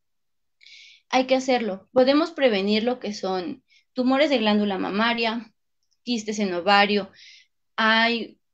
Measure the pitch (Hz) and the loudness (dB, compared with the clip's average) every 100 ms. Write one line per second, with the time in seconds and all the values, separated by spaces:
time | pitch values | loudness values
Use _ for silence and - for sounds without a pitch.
0 | _ _ _ _ _ _ - - - - | _ _ _ _ _ _ -20 -20 -20 -20
1 | - 254 254 262 262 247 220 190 _ 254 | -4 -2 2 0 0 -2 -2 -8 _ 2
2 | 254 285 339 330 269 202 196 214 233 240 | 4 4 0 0 0 2 0 0 0 -4
3 | 208 208 185 185 170 - _ _ _ - | -6 -6 -4 -4 -6 -10 _ _ _ -4
4 | 254 262 302 262 214 208 208 190 190 190 | 0 2 2 2 2 2 0 -2 -4 -2
5 | 233 233 226 233 - _ _ _ _ _ | -2 0 -2 -4 -10 _ _ _ _ _
6 | - 240 214 214 202 175 202 202 208 202 | -6 -6 -4 -4 -2 -2 2 4 4 2
7 | 196 - - - _ _ _ - 220 226 | -4 -14 -20 -20 _ _ _ -2 0 2
8 | 233 233 - - _ | 2 -2 -8 -16 _